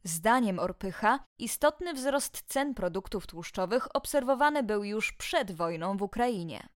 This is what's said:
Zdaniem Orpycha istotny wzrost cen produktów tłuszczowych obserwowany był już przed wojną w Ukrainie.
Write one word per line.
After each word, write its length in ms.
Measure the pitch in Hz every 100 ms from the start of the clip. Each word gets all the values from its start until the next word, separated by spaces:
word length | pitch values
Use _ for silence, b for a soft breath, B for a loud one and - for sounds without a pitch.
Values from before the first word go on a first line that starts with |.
Zdaniem 560 | 180 160 214 247 220 185
Orpycha 600 | 185 180 190 - 208 269 - -
istotny 540 | 233 - 294 302 349
wzrost 480 | 277 262 277 285 -
cen 320 | - 269 285
produktów 540 | 247 180 175 - 196 -
tłuszczowych 680 | 165 165 - 185 240 -
obserwowany 680 | 277 - 294 254 262 294 294
był 200 | 220 208
już 280 | 202 214 -
przed 400 | - - 359 196
wojną 460 | 170 170 165 175 196
w 40 |
Ukrainie. 680 | 196 - 247 214 165 120 -